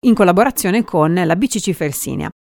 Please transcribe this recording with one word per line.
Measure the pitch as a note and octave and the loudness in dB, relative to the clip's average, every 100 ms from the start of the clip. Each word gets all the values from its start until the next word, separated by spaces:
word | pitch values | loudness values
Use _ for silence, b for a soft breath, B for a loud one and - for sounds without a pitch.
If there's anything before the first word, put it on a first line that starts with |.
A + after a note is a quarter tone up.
| B3 | 2
in | A3 | 4
collaborazione | F#3+ F3+ B3+ - F#3+ G#3 | 4 4 2 0 -2 -2
con | A#3 F3 D#3 | 0 0 2
la | F3 E3+ E3+ | 2 0 0
B | B3+ | 0
C | G#3+ | -2
C | F#3 | -4
Felsinia. | E3 D3+ C3+ - C3+ D3+ - | -4 -4 -6 -8 -8 -8 -12